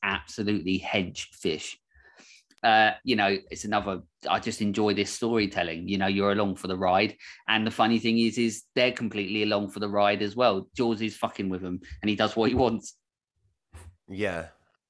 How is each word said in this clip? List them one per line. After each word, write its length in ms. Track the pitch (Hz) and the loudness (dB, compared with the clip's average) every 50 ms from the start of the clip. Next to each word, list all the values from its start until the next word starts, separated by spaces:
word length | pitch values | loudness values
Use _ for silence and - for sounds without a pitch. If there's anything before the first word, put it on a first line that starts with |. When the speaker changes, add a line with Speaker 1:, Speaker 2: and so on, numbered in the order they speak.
| 104 | -4
Speaker 1:
absolutely 760 | 98 98 - - - - - 101 104 104 90 82 92 95 90 - | -2 -2 -4 -4 -8 -8 -4 -2 -2 -2 -2 0 -2 -2 -2 -2
hench 420 | - - 101 90 82 71 - - - - | -2 -2 -2 -2 -2 -6 -10 -12 -14 -10
fish. 440 | - - 87 78 76 - - - - _ _ _ _ _ _ _ - - - - - _ _ _ _ | -6 -4 -4 -4 -4 -6 -12 -14 -16 _ _ _ _ _ _ _ -20 -20 -20 -20 -20 _ _ _ _
Uh, 300 | - 113 110 110 110 107 - - - | 2 4 6 6 6 4 2 0 -2
you 100 | 127 120 | 0 2
know, 220 | 107 101 98 98 95 - - | 2 4 2 2 0 -4 -8
it's 140 | - - - | -12 -10 -4
another, 380 | 104 107 104 98 101 92 73 73 _ _ _ - - | -2 -2 -2 0 -2 -4 -6 -8 _ _ _ -4 -2
I 100 | 92 107 | -2 0
just 200 | - 117 107 - | -2 -4 -4 -2
enjoy 320 | 107 104 98 107 107 104 98 | -2 -2 0 2 2 2 2
this 160 | 101 98 - - | 2 0 -2 -4
storytelling. 760 | - 120 113 117 113 104 98 - 95 87 82 82 82 90 | -4 -2 0 2 2 0 0 0 -2 -4 -4 -4 -6 -4
You 100 | 90 101 | -2 -2
know, 100 | 95 95 | 0 2
you're 260 | 98 98 98 98 101 98 | 2 2 2 2 2 2
along 240 | 107 104 98 92 | 2 0 0 -2
for 100 | - - | -4 -6
the 80 | 92 92 | -6 -4
ride. 380 | 92 95 90 92 98 107 - - - - - - - _ | 0 2 2 4 4 2 2 -2 -6 -18 -20 -20 -10 _
And 180 | - 110 110 110 | -2 0 0 0
the 60 | 110 | 0
funny 280 | - - 113 113 117 110 | 2 2 4 4 4 2
thing 200 | 113 113 113 117 | 2 2 2 4
is, 180 | 113 113 110 | 2 2 2
is 260 | 120 117 113 110 - - _ - | 2 0 0 -2 -4 -10 _ 0
they're 160 | 127 123 127 | 2 2 2
completely 520 | 123 - 120 101 104 104 98 92 104 107 107 | 2 -2 -4 -4 -4 -4 -4 -2 -2 0 0
along 260 | 107 104 101 104 98 | 2 0 0 -2 -4
for 100 | - 101 | -6 -6
the 80 | 107 | -4
ride 340 | 104 101 101 101 101 104 98 | -2 2 4 4 4 4 2
as 140 | 104 101 113 | 0 -2 0
well. 320 | 123 127 117 98 95 95 - - | 2 2 4 2 2 -2 -6 -2
Jaws 260 | - 120 117 113 104 | -2 0 0 0 0
is 140 | 113 107 - | -4 -6 -4
fucking 320 | - 117 113 - - 98 | -4 -6 -6 -4 -4 -4
with 140 | 95 92 90 | -4 -4 -4
him, 180 | 92 90 90 90 - - - - | -6 -6 -8 -8 -10 -12 -10 -4
and 80 | - 107 | -2 0
he 80 | 104 | 2
does 180 | 104 110 104 - | 2 0 0 2
what 140 | 113 110 113 | 2 2 2
he 60 | 127 | 4
wants. 420 | 127 127 113 113 101 - - - _ _ _ _ _ _ _ _ _ _ _ _ _ _ _ - 85 - - - _ _ - | 2 2 2 0 -2 -6 -10 -18 _ _ _ _ _ _ _ _ _ _ _ _ _ _ _ -20 -20 -20 -20 -20 _ _ -12
Speaker 2:
Yeah. 380 | 95 95 104 95 87 82 82 - - _ _ _ _ _ _ | -6 -4 -4 -2 -2 -4 -8 -10 -14 _ _ _ _ _ _